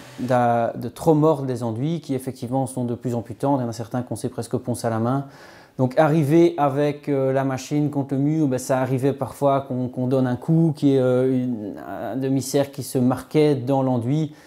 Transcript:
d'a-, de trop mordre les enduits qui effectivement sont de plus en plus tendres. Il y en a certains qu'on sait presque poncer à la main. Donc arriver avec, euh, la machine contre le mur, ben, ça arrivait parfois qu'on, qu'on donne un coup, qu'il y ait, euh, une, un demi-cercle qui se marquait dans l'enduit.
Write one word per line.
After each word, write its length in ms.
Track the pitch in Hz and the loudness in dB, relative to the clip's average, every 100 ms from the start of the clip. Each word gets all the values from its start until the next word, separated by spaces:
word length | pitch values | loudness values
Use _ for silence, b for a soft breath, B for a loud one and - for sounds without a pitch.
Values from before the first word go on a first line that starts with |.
| - - | -16 -8
d'a-, 540 | 123 123 120 117 117 | 0 2 4 2 0
de 140 | 123 120 | -4 -10
trop 260 | - 170 | 0 2
mordre 320 | 151 156 143 135 | 4 4 2 -2
les 160 | 117 | -4
enduits 380 | 117 110 151 165 | -4 -4 -4 -4
qui 140 | - | -4
effectivement 520 | 131 131 - 117 131 127 | -6 -6 -8 -4 -2 -2
sont 180 | 127 | -4
de 100 | 120 | -4
plus 200 | 117 127 | -4 -4
en 60 | 117 | -4
plus 140 | 113 | -6
tendres. 260 | 104 143 139 | -4 0 0
Il 40 | |
y 20 | 120 | -2
en 40 | |
a 40 | |
certains 280 | 110 110 127 | -8 -6 -6
qu'on 140 | 123 113 | -6 -6
sait 140 | 120 | -6
presque 260 | - 117 123 | -8 -6 -6
poncer 300 | - 117 117 | -4 -4 -2
à 40 | |
la 80 | 113 | 0
main. 280 | 117 139 143 B B B B - | 0 -2 -4 B B B B -2
Donc 180 | 127 151 | 0 2
arriver 580 | 156 160 139 170 170 170 | 4 4 4 6 4 4
avec, 500 | 143 135 147 147 151 | 0 2 0 -2 -2
euh, 240 | 139 135 | 0 2
la 120 | 135 | 2
machine 440 | 135 131 - 147 147 | 0 -4 -2 0 0
contre 240 | 143 135 | -2 -2
le 60 | 135 | 0
mur, 280 | 143 160 143 | 0 2 0
ben, 100 | 127 | 0
ça 220 | - 131 | 0 0
arrivait 320 | 127 131 139 | 0 2 0
parfois 480 | 135 123 - 139 139 | 0 -6 0 2 2
qu'on, 260 | 135 127 123 | 0 -4 -4
qu'on 220 | 127 127 | -4 0
donne 180 | 131 127 | 2 0
un 80 | |
coup, 380 | 123 - 160 165 | 0 2 4 4
qu'il 140 | 147 143 | 2 2
y 80 | 135 | 4
ait, 40 | |
euh, 440 | 127 123 131 127 | 4 2 2 0
une, 300 | 127 110 104 73 69 | -2 -4 -8 -10 -12
un 280 | 92 107 127 | -10 -8 -4
demi-cercle 560 | 135 135 120 143 139 | -2 -2 0 -2 -2
qui 100 | - | -6
se 160 | 120 135 | -4 0
marquait 560 | 123 127 - 156 151 | 0 0 0 2 4
dans 300 | 135 123 135 | 2 0 0
l'enduit. 500 | 131 123 117 151 151 151 | 2 0 0 -2 -2 -8